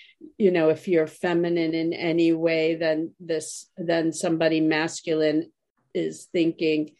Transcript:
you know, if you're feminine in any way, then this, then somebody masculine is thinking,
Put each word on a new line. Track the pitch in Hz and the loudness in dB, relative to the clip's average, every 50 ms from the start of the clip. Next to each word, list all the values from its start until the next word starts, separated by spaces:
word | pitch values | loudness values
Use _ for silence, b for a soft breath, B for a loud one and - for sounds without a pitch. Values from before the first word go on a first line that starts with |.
| B B B B - - - - | B B B B -20 -16 -2 0
you | 214 185 | 2 2
know, | 175 170 160 156 | 4 4 4 2
if | 156 151 - | 2 0 0
you're | 196 175 160 156 151 | 0 2 2 2 0
feminine | - - - 180 175 170 170 170 170 170 160 160 165 | -4 -4 -2 0 0 0 0 0 0 0 0 -2 -2
in | 165 160 165 | -2 -2 -2
any | 165 - 170 165 156 170 165 165 | -4 -2 -2 0 2 2 2 2
way, | 165 160 165 165 165 160 160 165 165 | 2 2 2 0 2 2 2 0 0
then | 160 170 160 156 156 165 170 - - | 0 0 0 0 -2 -4 -6 -10 -12
this, | 180 165 160 156 156 - - - - _ _ | -8 -6 -6 -6 -6 -8 -14 -16 -18 _ _
then | 196 175 170 165 165 160 165 | -8 -4 -2 0 0 0 -2
somebody | 160 - - 175 165 160 165 160 160 156 | -2 -2 -2 -2 0 2 2 2 2 2
masculine | 156 156 160 156 160 160 - - - 175 156 156 156 151 151 156 165 - _ _ _ _ _ _ _ _ - | 2 2 2 0 -2 -2 -6 -8 -4 -2 0 2 2 2 2 0 -2 -4 _ _ _ _ _ _ _ _ -6
is | 185 165 160 156 - - - | -4 -4 -4 -6 -10 -10 -4
thinking, | - 180 165 165 165 - 170 156 156 151 151 151 - _ | -2 0 0 0 0 0 0 0 0 0 -2 -6 -10 _